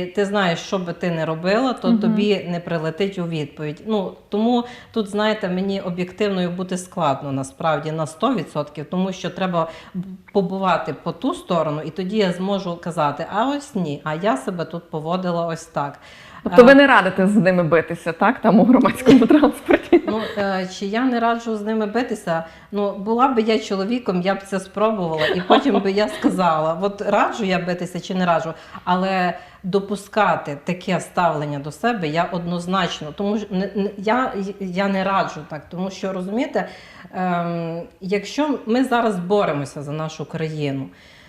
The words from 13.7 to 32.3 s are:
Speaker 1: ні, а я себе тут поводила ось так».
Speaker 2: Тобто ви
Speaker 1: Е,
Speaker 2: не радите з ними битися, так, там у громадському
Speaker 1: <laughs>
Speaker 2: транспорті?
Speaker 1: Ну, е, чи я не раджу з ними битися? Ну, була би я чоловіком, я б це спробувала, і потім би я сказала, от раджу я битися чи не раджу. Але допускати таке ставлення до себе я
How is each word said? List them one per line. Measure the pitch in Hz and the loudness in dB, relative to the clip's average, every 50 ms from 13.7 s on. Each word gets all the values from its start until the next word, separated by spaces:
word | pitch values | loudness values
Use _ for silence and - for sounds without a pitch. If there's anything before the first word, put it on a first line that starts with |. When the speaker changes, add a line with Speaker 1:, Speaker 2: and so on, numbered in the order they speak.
| - | -4
Speaker 1:
ні, | 190 170 147 143 - - | -4 -2 -2 -4 -6 -4
а | 156 156 | -6 -4
я | 160 196 220 262 | -2 0 0 0
себе | 262 - 208 185 170 156 | 0 -2 -6 -6 -6 -6
тут | 160 180 170 - - | -6 -8 -12 -12 -8
поводила | - 156 151 160 175 185 185 175 170 170 170 | -8 -6 -4 -2 -4 -2 -2 -2 -2 -2 -2
ось | 165 165 160 - | -4 -4 -8 -8
так». | - - 156 143 143 - - - - - - - - - - | -6 -4 -4 -4 -4 -8 -14 -20 -20 -20 -20 -20 -20 -16 -8
Speaker 2:
Тобто | - - - - 240 | -6 4 10 10 12
ви | 262 | 12
Speaker 1:
Е, | 277 | 12
Speaker 2:
не | 277 285 | 10 10
радите | 269 247 208 180 185 180 202 185 | 8 8 6 6 4 2 2 2
з | 202 208 | 4 4
ними | 220 170 185 180 180 | 4 4 4 4 4
битися, | 175 151 170 160 160 - 170 - - 170 | 4 4 4 4 2 2 -4 -6 -6 -6
так, | 160 - 202 208 - - | -2 2 2 2 2 4
там | - 220 - 226 | 4 6 8 8
у | - | 8
громадському | 226 262 247 269 294 - - - - 269 233 233 | 8 6 6 6 4 0 2 6 8 8 10 10
Speaker 1:
<laughs> | |
Speaker 2:
транспорті? | - 294 302 294 214 - - - - 392 - - - 349 339 - | 8 6 8 6 4 2 0 0 0 0 0 2 4 4 4 4
Speaker 1:
Ну, | - 214 220 214 - - 208 | 2 -2 -2 -4 -4 -4 -2
е, | 196 196 190 190 185 185 - - | -2 0 0 -2 -4 -4 -8 -8
чи | 208 | -6
я | 196 208 233 262 | -4 -2 0 0
не | 254 240 233 | 0 0 2
раджу | 226 233 233 226 233 233 220 | 2 2 0 0 -2 -4 -4
з | 208 | -4
ними | 208 214 220 220 214 | -2 -2 -2 0 -2
битися? | 208 208 240 262 262 214 - - 175 165 165 165 - - - - - | 0 0 -2 -2 -2 -4 -6 -2 -2 -2 -2 -4 -8 -14 -20 -14 -8
Ну, | 202 202 202 202 196 208 | -4 -2 -2 -2 -2 -4
була | 190 220 226 240 262 262 | -4 -2 0 2 2 0
би | 254 220 | 0 0
я | 220 226 220 214 | 0 0 0 0
чоловіком, | - - 202 190 190 208 240 247 240 214 180 180 | -2 -4 -4 -4 -2 -2 -4 -4 -2 -2 -2 -2
я | 175 196 196 | 0 -2 -2
б | 190 | -4
це | - - 196 185 | -6 -6 -8 -8
спробувала, | 185 - - 202 208 226 220 196 175 160 160 156 156 | -6 -6 -4 -2 0 0 0 -2 -2 -2 -2 0 0
і | - 381 180 180 - | 0 0 0 2 2
потім | - - - 277 202 196 | 2 2 4 2 0 2
би | 196 190 | 0 0
я | 196 208 214 - | 0 0 0 -2
сказала, | - - - - 180 185 180 170 160 156 156 160 165 175 | -2 0 0 0 2 2 2 2 2 2 0 0 -2 0
от | 196 202 202 208 | -2 -4 -4 -4
раджу | 196 196 202 226 277 - - 240 208 | -4 0 2 2 2 0 -2 -4 -2
я | 190 180 170 | 0 0 0
битися | 175 180 175 175 175 170 - 170 | 0 -2 -4 -4 -6 -8 -8 -8
чи | - - 185 | -8 -4 -2
не | 185 180 | 0 2
раджу. | 175 165 160 160 165 160 - - - - - - | 2 2 2 0 -4 -8 -12 -14 -18 -18 -10 -2
Але | 180 180 185 190 190 190 185 180 175 175 - - - - - | -2 0 0 0 0 0 0 0 -2 -2 -6 -10 -18 -18 -12
допускати | - 180 190 196 196 202 208 196 - - - 220 202 185 160 151 - 151 143 143 - | -6 -2 -2 -2 -2 -2 -8 -8 -8 -4 0 0 2 2 2 0 -2 -6 -10 -8 -6
таке | 190 175 180 - 190 180 156 | -6 -6 -4 -2 -2 -2 -2
ставлення | - - - 185 175 165 156 147 151 147 143 139 | -2 -4 -2 2 2 2 2 0 -4 -4 -6 -6
до | 143 151 | -8 -10
себе | - - - 240 240 196 165 147 | -8 -4 -2 -2 -2 -2 -4 -2
я | 151 170 180 180 | 0 0 -2 -2